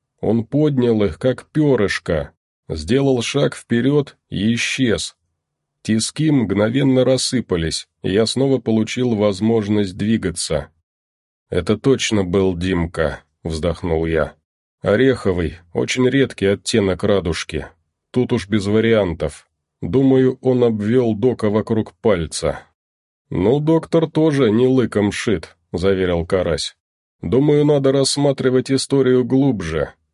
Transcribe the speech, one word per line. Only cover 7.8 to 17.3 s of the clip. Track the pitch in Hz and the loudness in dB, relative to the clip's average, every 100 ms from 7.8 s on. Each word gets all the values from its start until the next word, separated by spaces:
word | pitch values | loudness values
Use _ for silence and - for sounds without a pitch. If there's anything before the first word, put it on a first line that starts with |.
| - _ | -10 _
и | 98 | -2
я | 98 110 | 0 0
снова | 127 135 127 | 0 0 0
получил | 113 110 110 - 123 | 0 0 0 -2 -2
возможность | 107 104 92 110 113 101 104 101 90 | 0 0 0 0 0 0 0 -2 -4
двигаться. | 104 113 90 82 - 76 - _ _ _ _ _ _ _ _ | -2 0 -2 -6 -4 -4 -6 _ _ _ _ _ _ _ _
«Это | 90 85 110 | -4 -2 0
точно | 139 123 - 104 | 2 0 0 -2
был | 90 98 95 85 | 0 0 0 0
Димка», | 92 87 85 85 78 71 - _ | -2 -2 -2 -2 -4 -4 -14 _
вздохнул | 82 80 85 82 90 80 82 | -8 -4 -4 -4 -4 -2 -2
я. | 80 73 - _ _ _ _ | -2 -2 -8 _ _ _ _
«Ореховый, | - 104 135 120 104 90 80 - _ | 0 2 2 0 -2 -2 -4 -6 _
очень | 120 120 127 127 | -6 -4 0 0
редкий | 135 127 - 98 | 2 0 0 -2
оттенок | 101 - 113 98 90 | -2 0 0 0 0
радужки. | - 98 85 | 0 0 0